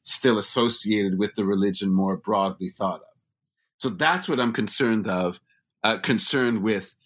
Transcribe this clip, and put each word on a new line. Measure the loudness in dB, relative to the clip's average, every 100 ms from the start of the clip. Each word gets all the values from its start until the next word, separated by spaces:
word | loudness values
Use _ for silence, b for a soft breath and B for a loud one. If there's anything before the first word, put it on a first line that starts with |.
still | -6 0 2 2
associated | 0 0 0 0 0 0 0 0
with | -2 -2
the | 0
religion | 2 0 0 0
more | 2 0 -2
broadly | -2 0 0 -4 -10
thought | -6 -6 -6
of. | -12 _ _ _ _ _ _ -8
So | -6
that's | 0 0 0 0
what | 0
I'm | 0
concerned | 0 -2 0 2 2 0
of, | 0 -2 -4 _ _ _ _
uh, | -2 0
concerned | 0 0 2 2 2 0
with | 0 -2 -4 -16